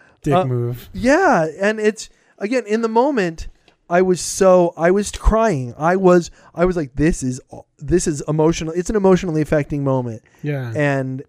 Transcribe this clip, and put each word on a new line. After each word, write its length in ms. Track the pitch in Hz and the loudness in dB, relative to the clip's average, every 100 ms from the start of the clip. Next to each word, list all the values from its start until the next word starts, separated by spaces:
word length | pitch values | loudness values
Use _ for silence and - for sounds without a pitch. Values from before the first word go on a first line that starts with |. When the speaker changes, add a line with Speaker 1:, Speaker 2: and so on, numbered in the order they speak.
| _ _ | _ _
Speaker 1:
Dick 120 | 156 | 0
Speaker 2:
Uh, 120 | 175 135 | 2 2
Speaker 1:
move. 440 | 123 120 120 - | -2 -4 -8 -12
Speaker 2:
yeah, 540 | 185 233 311 370 202 160 156 | -4 2 4 4 2 0 -2
and 200 | 202 220 | -4 0
it's, 280 | 214 214 - _ _ - | -2 -2 -8 _ _ -10
again, 280 | 202 247 208 | -4 -4 -2
in 140 | 220 | -2
the 40 | 226 | 0
moment, 600 | 226 277 262 180 160 - - _ _ - | 2 2 0 -2 -4 -14 -18 _ _ -2
I 140 | 175 | 2
was 180 | 185 175 | 2 0
so, 520 | - - 190 185 170 - | -4 0 4 4 4 0
I 140 | 170 | 2
was 180 | 202 196 | 2 -2
crying. 640 | - - 220 226 147 123 117 | -4 0 2 0 -2 -6 -4
I 180 | 160 190 | -2 2
was, 340 | 185 180 165 - _ | 4 4 2 -8 _
I 120 | 156 180 | -4 -2
was 100 | 175 | -2
like, 160 | 135 139 | -6 -2
"This 280 | 156 185 | 0 0
is, 180 | 127 127 - 117 - _ | -4 -8 -12 -20 -20 _
this 260 | 139 175 185 | -2 0 0
is 140 | 147 160 | -4 -4
emotional." 460 | 156 156 170 160 170 | 0 2 0 -4 -6
It's 160 | 175 | -4
an 40 | 220 | 2
emotionally 460 | 190 180 180 156 | 4 4 2 -2
affecting 420 | 147 156 143 147 | 0 0 0 -4
moment. 380 | 135 131 120 110 - _ | -2 -2 -4 -10 -16 _
Speaker 1:
Yeah. 280 | 147 139 123 117 | -8 -6 -6 -2
Speaker 2:
And, 480 | 143 139 131 131 | 0 0 -4 -8